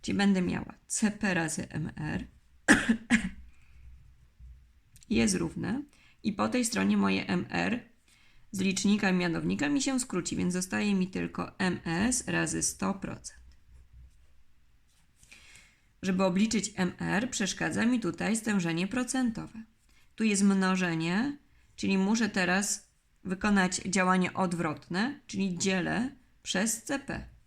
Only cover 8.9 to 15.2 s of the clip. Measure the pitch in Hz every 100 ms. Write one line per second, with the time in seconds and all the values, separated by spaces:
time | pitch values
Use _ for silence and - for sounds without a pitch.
8.9 | 208 202 185 175 165 156 196 294 285 262
9.9 | 262 254 180 160 226 180 180 180 214 208
10.9 | 196 185 180 170 - 175 - 190 180 -
11.9 | 165 220 254 - 175 160 160 160 - 190
12.9 | 190 - - - - - - - - -
13.9 | - - - - - - - - _ _
14.9 | _ _ _